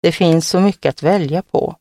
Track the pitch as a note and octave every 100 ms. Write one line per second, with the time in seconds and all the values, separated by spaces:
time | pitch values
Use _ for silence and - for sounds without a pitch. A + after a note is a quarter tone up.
0 | - - F3 E3 - F3+ G3+ F#3+ C#3+ -
1 | D3 G3 C#3+ E3 - - - -